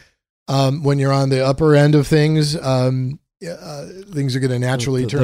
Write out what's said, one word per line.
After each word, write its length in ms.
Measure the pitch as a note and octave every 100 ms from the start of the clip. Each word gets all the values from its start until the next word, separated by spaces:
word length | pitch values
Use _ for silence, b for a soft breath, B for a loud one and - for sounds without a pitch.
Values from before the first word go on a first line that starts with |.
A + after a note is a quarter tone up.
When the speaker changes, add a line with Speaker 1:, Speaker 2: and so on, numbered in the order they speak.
| b b _ _ -
Speaker 1:
Um, 380 | C3+ C3+ C#3+
when 160 | C#3+ C#3+
you're 120 | C3+
on 160 | C3+ C3+
the 160 | C3
upper 300 | C3 C#3+ D#3+
end 220 | C#3+ D3 D3+
of 100 | C3+
things, 480 | D#3 D3+ D#3 D3
um, 640 | D3+ C3+ C3 B2+ C3 B2+ D3 _ _
uh, 420 | E3+ E3 F#3 C#3+ - F#3 G3+
things 240 | D3 C#3 C3
are 40 |
gonna 200 | C3 B2
naturally 420 | B2 C3 B2 B2+
Speaker 2:
The, 20 | B2
the 80 | C#3